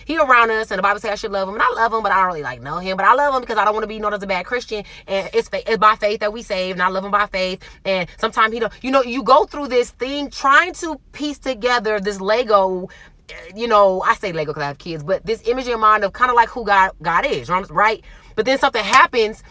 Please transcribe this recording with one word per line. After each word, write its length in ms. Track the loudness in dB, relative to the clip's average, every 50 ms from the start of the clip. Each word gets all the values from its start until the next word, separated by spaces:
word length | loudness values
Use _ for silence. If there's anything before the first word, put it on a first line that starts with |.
| -8
he 140 | -6 0 0
around 320 | 4 4 6 4 4 4
us, 200 | 2 -2 -2 -4
and 80 | -4 -2
the 40 |
Bible 180 | 0 0 -2 -2
says 120 | -2 -6
I 20 | -6
should 180 | -4 -6 -4
love 160 | -4 -2 -4 -4
him, 60 | -2
and 80 | -2
I 100 | 0 0 2
love 180 | 0 0 0
him, 100 | 0 0
but 100 | 0 2
I 40 | 2
don't 100 | 2 2
really, 160 | 0 -2 -4
like, 180 | -8 -8 -10 -10
know 180 | -10 -8 -8 -6
him, 180 | -4 -4 -2
but 100 | 2 4
I 80 | 4 4
love 200 | 4 4 2 0
him 60 | 0
because 160 | -2 -2 0
I 80 | 2 2
don't 100 | 2 2
wanna 120 | 0 -4
be 120 | -6 -6 -4
known 160 | -4 -4 -4
as 80 | -4
a 40 | -4
bad 200 | -4 -4 -4 -4
Christian, 380 | -4 -6 -6 -6 -6 -10 -10 -10 -12 -18 -20 -10
and 240 | -6 -4 -4 -4 0
it's 160 | -2 -2 -2 -2
fa-, 200 | -6 -8 -4 -2
it's 100 | -2 4
by 180 | 4 4 4
faith 240 | 4 0 -2 -2 0
that 120 | -4 -4
we 100 | -4 -6
saved, 340 | -6 -6 -4 -4 -4 -4 -2
and 60 | -2
I 60 | -2 0
love 160 | -2 -2 -4
him 80 | -2
by 140 | 0 0 0
faith, 360 | 0 -2 -4 -4 -4 -4 -8 -12 -20 -20 -10 -4
and 240 | -2 -2 -2 -2 -6 -6 -6
sometimes 340 | -6 -4 0 0 0 0
he 60 | 0 -2
don't, 140 | -4 -6 -6 -8
you 80 | -6 0
know, 120 | 0 0
you 200 | 0 0 -4 -4
go 220 | 4 6 6 6 6
through 240 | 2 -4 -8 -6 0
this 220 | 0 0 0 0
thing 400 | -4 -6 -8 -6 -4 -6 -6 -8
trying 420 | -8 -2 2 4 4 4 4 2 -4
to 240 | -6 -6 -6 -8 -10 _ -20
piece 260 | -12 -8 -8 -6 -6 -6
together 600 | -6 -8 -6 -2 -2 0 0 0 0 -2 -2 -2
this 200 | -2 -4 -6 -4
Lego, 680 | -2 -2 0 0 2 2 2 2 4 2 -2 -6 -8 -12 -16 -20 -20 -20 _ _ _ -20 -20 -20 -18 -18 -10
you 140 | -8 -2 2
know, 340 | 6 6 6 6 4 2
I 120 | 0 -2 -2
say 180 | -2 -2 -6
Lego 200 | -4 -4 -6 -6
'cause 100 | -6 -6
I 40 | -6
have 120 | -6 -8 -10
kids, 260 | -10 -10 -10 -8 -4
but 200 | -4 -4 -4 -2
this 220 | -4 -6 -4 -2
image 180 | -4 -2 -2 -2
in 60 | -4
your 80 | -2 2
mind 260 | 4 4 4 4 2
of 80 | -2
kinda 220 | -2 0 0 2 4
like 140 | 4 4 2
who 160 | 0 -8 -2
God, 260 | 2 2 4 2 2 -2 -6
God 240 | -6 -2 -2 0 0
is, 220 | 0 -4 -4 -4 -2
right? 540 | -2 -2 -2 -2 0 2 2 2 2 -2 -8 -20 -20 -20 _ -10 -4
But 120 | -2 2
then 120 | 2 2 2
something 240 | 2 0 0 0
happens 600 | -2 2 4 4 4 4 4 0 0 0 -2 -8 -16 -20